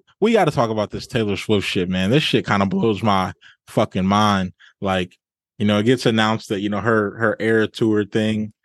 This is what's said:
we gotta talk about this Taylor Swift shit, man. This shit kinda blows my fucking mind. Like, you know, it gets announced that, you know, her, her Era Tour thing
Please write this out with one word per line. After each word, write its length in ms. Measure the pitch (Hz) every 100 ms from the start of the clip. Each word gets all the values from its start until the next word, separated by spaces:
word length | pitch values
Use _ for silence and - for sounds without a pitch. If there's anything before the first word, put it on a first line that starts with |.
| - -
we 140 | 214
gotta 180 | 226 160
talk 180 | 151 117
about 220 | 110 101
this 160 | 101 -
Taylor 280 | 120 104 95
Swift 300 | - 107 -
shit, 220 | 101 90
man. 220 | 92 95
This 120 | 139
shit 240 | - 120 101
kinda 180 | 104
blows 380 | 98 190 113 98
my 300 | 104 98 92 - - _ -
fucking 400 | - 107 95 95
mind. 460 | 101 107 98 92 - - _
Like, 380 | 101 92 90 _ _ _ _ -
you 80 | 104
know, 140 | 104
it 20 |
gets 240 | 110 127 127
announced 420 | 110 110 110 -
that, 100 | 101
you 80 | 101
know, 100 | 104
her, 380 | 107 110 101 110
her 180 | 113 -
Era 260 | 110 113 107
Tour 380 | - 113 107
thing 480 | 98 113 110 107 107 -